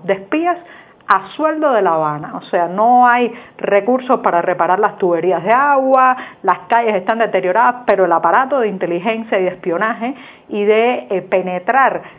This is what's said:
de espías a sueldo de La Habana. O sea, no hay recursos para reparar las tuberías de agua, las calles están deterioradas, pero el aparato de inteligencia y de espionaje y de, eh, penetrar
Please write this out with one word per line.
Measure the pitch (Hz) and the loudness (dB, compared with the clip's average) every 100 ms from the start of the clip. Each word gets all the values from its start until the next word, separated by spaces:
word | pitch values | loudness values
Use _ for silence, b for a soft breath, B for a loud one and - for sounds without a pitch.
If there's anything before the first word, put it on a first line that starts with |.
de | 180 | -6
espías | 190 196 311 349 349 B B B B - | -6 -4 -4 -2 -4 B B B B -2
a | 190 - - | -2 -2 -4
sueldo | 311 311 302 | -2 0 0
de | 226 | 2
La | 185 160 | 2 0
Habana. | 151 147 - 180 | -2 -4 -10 -12
O | |
sea, | - 185 170 | -4 -2 -2
no | 190 240 247 247 | 0 4 6 6
hay | 240 233 B B - | 4 0 B B -10
recursos | - 202 202 254 254 233 | 0 0 2 0 0 0
para | 202 170 | 2 0
reparar | 170 165 170 185 | 0 0 0 0
las | 208 185 | 0 0
tuberías | 185 170 175 170 | -2 0 0 -2
de | 185 | 2
agua, | 247 285 269 262 262 262 254 B B | 2 2 2 2 4 4 0 B B
las | - 180 | -2 -2
calles | - 175 185 | 0 0 0
están | 196 190 226 | -2 -2 -2
deterioradas, | 220 185 180 214 247 247 | -2 0 0 2 2 0
pero | - 190 180 | 0 2 2
el | |
aparato | 165 165 202 262 277 | 2 2 2 2 0
de | 214 | -2
inteligencia | 190 170 175 208 226 226 208 | -2 -4 -4 -4 -6 -4 -2
y | |
de | 180 | -2
espionaje | 180 185 170 220 196 240 285 B B - | -4 -6 -2 -4 -4 -8 -10 B B -10
y | 214 | -2
de, | 202 214 240 247 - | 2 2 2 -2 -4
eh, | 185 | -6
penetrar | 185 190 185 180 180 262 247 180 B | -2 -4 -2 -4 0 2 2 0 B